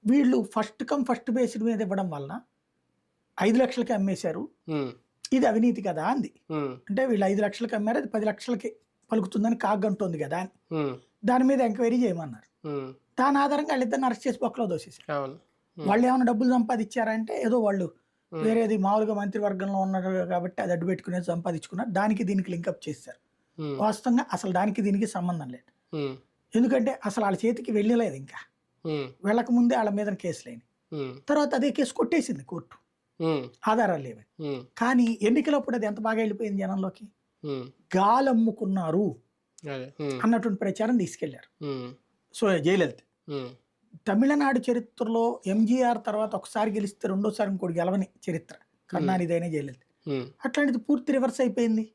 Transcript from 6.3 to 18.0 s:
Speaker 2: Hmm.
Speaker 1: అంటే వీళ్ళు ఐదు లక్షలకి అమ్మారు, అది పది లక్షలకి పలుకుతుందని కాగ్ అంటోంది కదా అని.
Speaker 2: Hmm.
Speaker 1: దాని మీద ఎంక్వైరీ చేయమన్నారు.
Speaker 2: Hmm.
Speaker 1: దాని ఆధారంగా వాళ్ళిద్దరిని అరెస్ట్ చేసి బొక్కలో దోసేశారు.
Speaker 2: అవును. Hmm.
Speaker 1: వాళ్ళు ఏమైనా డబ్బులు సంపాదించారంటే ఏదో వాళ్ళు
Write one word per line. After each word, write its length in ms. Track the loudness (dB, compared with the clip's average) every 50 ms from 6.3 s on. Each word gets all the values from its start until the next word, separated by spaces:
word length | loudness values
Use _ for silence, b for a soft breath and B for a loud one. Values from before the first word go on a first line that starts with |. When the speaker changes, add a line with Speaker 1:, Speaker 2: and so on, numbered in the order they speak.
| _ _ _ _ -4
Speaker 2:
Hmm. 180 | -4 -4 -4 -6 -10 _ -4
Speaker 1:
అంటే 160 | -2 0 2
వీళ్ళు 200 | 2 2 2 2
ఐదు 160 | 2 2 2 0
లక్షలకి 320 | 0 -2 -4 -6 -4 -4
అమ్మారు, 240 | -2 -2 0 0 0
అది 80 | -2
పది 180 | -2 -4 -2 0
లక్షలకి 520 | 0 -2 -4 -4 -4 -4 -4 -4 -8 -12 _ _ _ _ _ _ _ 0
పలుకుతుందని 440 | 0 0 0 -2 0 2 2 0
కాగ్ 300 | 2 2 0 2 2 2
అంటోంది 320 | 0 0 0 -2 2 4 4
కదా 200 | 4 4 0 -4
అని. 100 | -4 -6 _ _ _ _ -2
Speaker 2:
Hmm. 200 | 0 0 0 -2 -6 _ _ _ _ 2
Speaker 1:
దాని 200 | 4 6 6 6
మీద 160 | 6 6 4
ఎంక్వైరీ 420 | 4 2 2 2 2 2 4 4 4
చేయమన్నారు. 680 | 2 2 -2 -4 -8 -12 -14 _ _ _ _ _ -6
Speaker 2:
Hmm. 240 | -4 -4 -6 -8 -12 _ _ _ _ 2
Speaker 1:
దాని 180 | 2 4 4 4
ఆధారంగా 300 | 2 2 2 0 0 0
వాళ్ళిద్దరిని 380 | 0 0 0 0 0 0 0
అరెస్ట్ 220 | 0 0 0 -2 -4
చేసి 100 | -2 -2 -2
బొక్కలో 240 | -4 -2 -2 -4
దోసేశారు. 520 | -2 -2 -6 -8 -12 -20 -20 -10 -6 -4 -4
Speaker 2:
అవును. 160 | -4 -6 -10
Hmm. 540 | -14 _ _ _ _ _ _ _ -6 0 2
Speaker 1:
వాళ్ళు 180 | 4 4 4
ఏమైనా 180 | 4 4 4 4
డబ్బులు 260 | 2 2 2 2 4
సంపాదించారంటే 920 | 4 2 2 2 0 -2 -2 -4 -2 -2 -2 0 0 -2 -4 -4 -4 -2 0
ఏదో 160 | 2 2 4
వాళ్ళు 460 | 2 2 2 0 -2 -4 -6 _